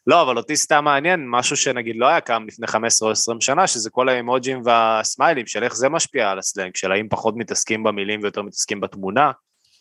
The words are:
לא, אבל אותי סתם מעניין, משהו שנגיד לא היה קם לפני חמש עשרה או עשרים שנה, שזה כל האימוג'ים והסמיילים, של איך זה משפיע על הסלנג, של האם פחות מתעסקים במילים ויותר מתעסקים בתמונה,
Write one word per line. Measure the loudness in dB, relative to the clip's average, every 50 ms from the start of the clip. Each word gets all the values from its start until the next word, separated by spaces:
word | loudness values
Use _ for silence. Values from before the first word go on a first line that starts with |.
| 0 2
לא, | 4 4
אבל | 4 2 0 -2
אותי | -2 -4 -2
סתם | -2 0 2 2 2 4
מעניין, | 4 2 2 2 0 0 0 -2 -2
משהו | 0 0 0 0 0
שנגיד | 0 0 0 -2 -2 -4 -6 -2
לא | 2 4 4
היה | 4 2
קם | 2 0 -2 -2 -2 -6
לפני | -12 -10 -6 -2
חמש | -2 0 0 2 2
עשרה | 2 2 2
או |
עשרים | 0 0 0 -2 -2 -2
שנה, | 0 0 2 2 2 2
שזה | 2 -2 -4 -4
כל | 0 0 2 2
האימוג'ים | 2 0 0 0 0 0 0 -2 -4 -2 2
והסמיילים, | 4 4 6 6 4 4 2 0 -2 -2 0 2 2 2 0 -2 -6
של | -4 -2 -2
איך | -2 -2
זה | 0 0 0
משפיע | 0 0 -4 -2 -2 0 0 0
על | 0 -2
הסלנג, | -4 -6 -6 -6 -6 -6 -6
של | -4 -2 0
האם | 0 0 -2 -2
פחות | -2 -2 0 -2 -2 -2
מתעסקים | -4 -4 -4 -4 -2 -2 -2 -2 0
במילים | 0 0 -2 -2 -4 -4 -4 -4
ויותר | -4 -4 -4
מתעסקים | -8 -8 -6 -6 -4 -4 -4 -4
בתמונה, | -6 -6 -8 -6 -6 -2 2 2 2 2 2 _ _ _ _ _ _ _ _ _